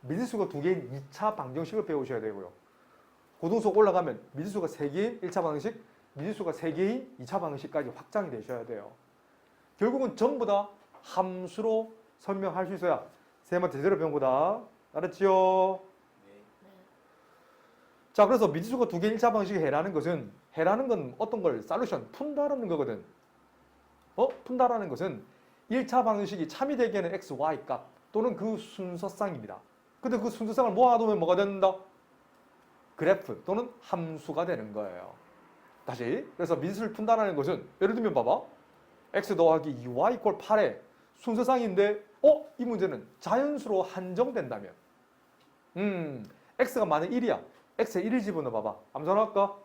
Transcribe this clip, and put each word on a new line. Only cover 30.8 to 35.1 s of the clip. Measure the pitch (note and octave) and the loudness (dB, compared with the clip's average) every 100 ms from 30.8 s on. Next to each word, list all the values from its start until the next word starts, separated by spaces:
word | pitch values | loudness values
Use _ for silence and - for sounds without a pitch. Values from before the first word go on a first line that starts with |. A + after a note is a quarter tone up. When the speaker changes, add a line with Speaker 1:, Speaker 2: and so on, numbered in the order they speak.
| B3+ A#3 A3+ G3+ | 6 8 4 2
Speaker 1:
뭐가 | E3 F3+ | 4 4
된다? | G3+ G3 F#3+ F#3 - _ _ _ _ _ _ _ _ _ _ - | 2 4 2 2 -12 _ _ _ _ _ _ _ _ _ _ -2
그래프 | D#3 G3 - A2 - | 2 2 0 -10 -4
또는 | G3+ B3 - | -4 -4 -12
함수가 | - F3+ E3 D#3 - D3+ F3+ | -6 -6 -4 -8 -6 -4 -2
되는 | D3+ G#2+ | -4 -6
거예요. | G#2+ G2+ F2+ F#2 | -8 -8 -10 -16